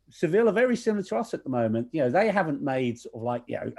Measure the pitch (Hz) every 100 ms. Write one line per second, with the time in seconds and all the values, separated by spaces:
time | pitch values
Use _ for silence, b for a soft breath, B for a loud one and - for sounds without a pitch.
0 | _ - 165 196 233 196 254 240 226 208
1 | 185 220 226 - 143 123 113 113 123 160
2 | 127 160 220 196 160 139 143 131 123 113
3 | - 113 117 120 - - 110